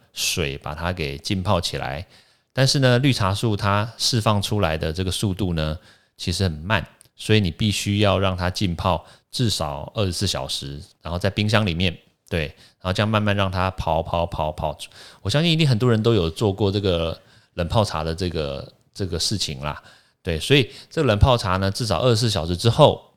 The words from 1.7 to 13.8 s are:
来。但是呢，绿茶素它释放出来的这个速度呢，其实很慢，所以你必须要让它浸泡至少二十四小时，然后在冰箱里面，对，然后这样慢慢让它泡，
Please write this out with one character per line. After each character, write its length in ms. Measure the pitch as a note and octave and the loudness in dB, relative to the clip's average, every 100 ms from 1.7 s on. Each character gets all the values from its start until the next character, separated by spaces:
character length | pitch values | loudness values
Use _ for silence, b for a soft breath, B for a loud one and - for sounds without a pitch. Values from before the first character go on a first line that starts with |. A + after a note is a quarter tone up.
| C#2 | -6
来。 280 | C2 C#2 - b b b b | -6 -8 -12 b b b b
但 140 | C3 C3 | 0 2
是 120 | D3 | 4
呢， 200 | B2+ B2 | 4 4
绿 140 | D#3+ | 4
茶 200 | - F#2+ | 2 0
素 220 | G2 A#2 | 0 0
它 360 | G2+ G2+ G2+ A2+ - | 0 0 0 -2 -4
释 220 | - A#2 | -2 0
放 220 | A2 G#2 | 2 0
出 180 | - G#2 | 0 0
来 180 | E2 D#2+ | 0 0
的 140 | D#2+ | -2
这 120 | F2 | -2
个 80 | F#2+ | -4
速 220 | - G#2 | -2 -2
度 200 | F#2 F#2 | -2 -2
呢， 240 | D#2+ D#2 D#2 b b b - | 0 -2 -4 b b b -8
其 140 | - | -4
实 120 | - | 0
很 80 | F#2+ | 0
慢， 340 | D2+ F#2 G2 - _ _ | -2 -2 -2 -2 _ _
所 200 | - - | -6 2
以 40 | G#2+ | 4
你 100 | F#2 | 4
必 220 | - A2 | 0 0
须 280 | - G2+ G2+ | 0 0 2
要 200 | G2+ F#2+ | 4 4
让 160 | G2 | 2
它 140 | F2+ F2+ | 0 -2
浸 260 | - G2 | 0 -2
泡 300 | E2 F#2 D#2+ B B _ | 0 -2 -2 B B _
至 180 | - A#2 | -2 -2
少 420 | - D2+ C#2+ - | -2 -4 -6 -8
二 100 | A#2 | -4
十 60 | F#2+ | -2
四 160 | E2+ F#2+ | -2 -4
小 200 | C2 C2 | -4 -6
时， 340 | - C#2 D2 - _ | -8 -8 -12 -16 _
然 100 | D#2+ | -8
后 60 | F2 | -4
在 120 | G2 | -2
冰 180 | G#2+ G#2+ | 0 0
箱 180 | G#2+ | 2
里 80 | G#2 | 2
面， 240 | D#2+ F#2 E2 _ _ - | 0 -2 -2 _ _ -6
对， 160 | E2+ | -4
然 380 | D2 - - _ | -4 -10 -20 _
后 100 | F#2 | -4
这 80 | G2+ | -2
样 60 | G#2+ | 0
慢 140 | G#2+ | 0
慢 140 | G#2 | 0
让 140 | G2+ F#2+ | 0 0
它 220 | F#2+ F#2 | 0 -2
泡， 320 | - | -2